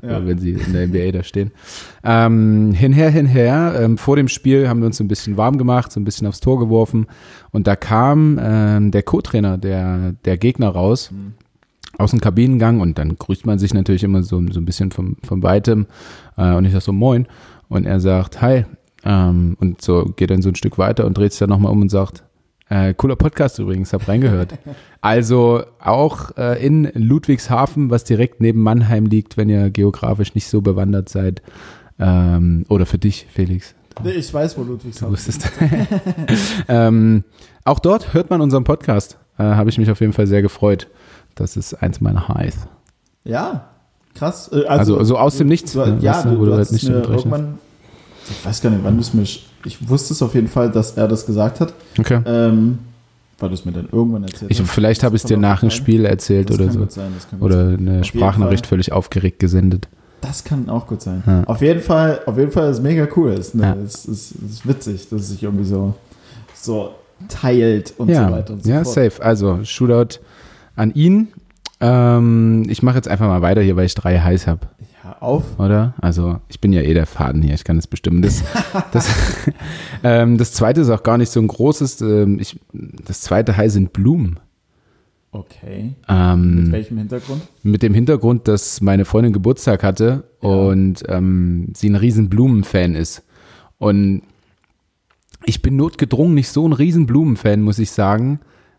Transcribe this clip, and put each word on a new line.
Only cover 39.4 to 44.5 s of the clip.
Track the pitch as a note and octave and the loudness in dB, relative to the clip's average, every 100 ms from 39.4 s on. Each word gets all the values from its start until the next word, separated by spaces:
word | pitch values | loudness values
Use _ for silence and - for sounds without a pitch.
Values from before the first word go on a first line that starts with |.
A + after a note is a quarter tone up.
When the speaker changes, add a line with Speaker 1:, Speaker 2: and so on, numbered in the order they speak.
Speaker 2:
hab | G#2+ G#2 G#2+ | 0 2 2
ich | A2 | 2
mich | G#2+ | 0
auf | G#2 | 2
jeden | A2 | 0
Fall | G#2+ G2+ | 0 2
sehr | G2+ | 2
gefreut. | G2+ - G#2 F#2+ - _ - - _ - | 0 0 0 0 -4 _ -20 -20 _ -10
Das | F#2+ F#2+ | -8 -8
ist | - | -10
eins | - F#2+ - | -6 -4 -2
meiner | G#2 G2+ - | -2 -2 -2
Highs. | - - - - - _ _ _ _ | -4 -6 -8 -14 -20 _ _ _ _
Speaker 1:
Ja, | A#2 A#2 G3 - - _ _ _ _ - | -8 -6 -6 -10 -12 _ _ _ _ -8
krass. | D3+ - - | -8 -8 -4